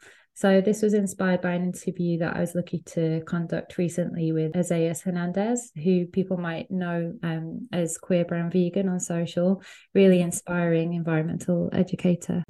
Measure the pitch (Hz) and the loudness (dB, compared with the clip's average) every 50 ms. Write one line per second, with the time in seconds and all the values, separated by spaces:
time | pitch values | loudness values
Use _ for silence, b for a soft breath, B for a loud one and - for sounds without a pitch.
0 | B B B B B B _ - - 196 190 190 185 214 208 214 214 208 202 208 | B B B B B B _ 0 2 4 4 6 4 4 2 2 2 2 2 2
1 | 196 185 - - 185 185 180 180 - 180 175 175 180 180 180 - - 190 170 - | 0 0 -2 -2 0 0 0 0 0 -2 -2 -2 -2 -2 -4 -4 -6 -8 -4 -2
2 | 175 170 170 165 170 - - - 175 170 - 175 175 - - 165 - - - 170 | -2 0 0 0 -2 -2 -2 -2 -2 -2 -2 -4 -6 -4 -6 -8 -8 -6 -4 -2
3 | 165 160 160 165 160 - - 170 165 165 165 170 - - - - 180 165 165 - | 0 0 0 -2 -4 -4 -4 -4 -4 -2 -4 -6 -6 -6 -4 -2 -2 -2 0 -2
4 | 175 - - 170 165 160 160 160 160 156 160 180 170 - 170 165 165 165 165 - | -4 -4 -2 -2 -2 0 0 0 0 -2 0 -2 0 0 0 0 0 0 -2 -4
5 | - 185 175 175 175 175 175 190 202 226 247 240 - - - 156 151 190 185 180 | -6 -4 -4 -2 -4 -4 -2 -2 -2 0 -2 -4 -4 -8 -12 -4 0 2 2 2
6 | 175 170 - 190 185 185 190 175 170 165 165 160 - - 190 185 180 175 170 170 | 2 0 -2 -2 -2 -2 -2 -4 -4 -4 -6 -6 -8 -6 -4 -4 -4 -2 -2 -2
7 | 170 170 - - 170 165 160 160 160 165 165 - - - - 180 170 160 - - | -4 -4 -6 -6 -6 -4 -4 -4 -6 -8 -10 -10 -10 -6 -2 -2 -2 -2 -4 -8
8 | - - 185 175 170 170 175 170 170 170 170 185 180 175 180 196 196 190 185 180 | -2 0 2 2 2 2 0 -2 -2 0 2 2 2 2 2 0 0 0 0 -2
9 | - - 170 170 170 156 - 175 175 185 196 185 B B B B B B - 196 | -4 -4 -2 -2 -2 -2 0 0 2 2 2 0 B B B B B B 4 6
10 | 196 190 185 180 175 170 175 - - - 175 175 170 170 165 165 165 170 175 170 | 8 8 8 6 4 2 -2 -6 -6 -4 -2 0 2 2 2 2 2 0 -2 -2
11 | 160 165 160 156 156 170 170 165 - - 180 170 175 - - - 180 - - - | -2 0 0 0 0 0 -4 -4 -2 0 0 0 0 0 2 0 0 0 0 -2
12 | - 185 175 - - - 175 180 165 - | 0 0 0 0 -2 -4 -4 -4 -4 0